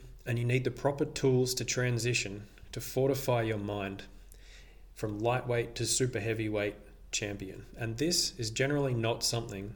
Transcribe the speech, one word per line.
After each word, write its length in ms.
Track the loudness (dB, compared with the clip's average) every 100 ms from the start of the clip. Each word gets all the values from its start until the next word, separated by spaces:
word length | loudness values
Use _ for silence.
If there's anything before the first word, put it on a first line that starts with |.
| -16 -10 -4
and 120 | 0
you 60 |
need 200 | 2 2
the 60 | 2
proper 340 | 0 0 2
tools 500 | 0 2 4 6 4
to 100 | 0
transition 840 | -2 0 2 2 2 2 0 -6 -12 -16 -10
to 100 | -8
fortify 640 | -2 2 4 2 2 2
your 160 | 2 0
mind 460 | -2 -2 -2 -6 -10 -16 -18 -20 -18 -18 -18 -20 -18
from 240 | -6 -4 0
lightweight 560 | 2 2 2 0 0
to 120 | -2 0
super 340 | 2 2 0
heavyweight 560 | 0 0 0 0 0 -4 -14 -20 -6
champion. 560 | -4 -2 -4 -8 -10 -12 -6
And 200 | -4 0
this 360 | 2 2 2 -2
is 120 | -2
generally 440 | 0 2 2 2
not 300 | 2 2 2
something 500 | 0 -2 -4 -6 -8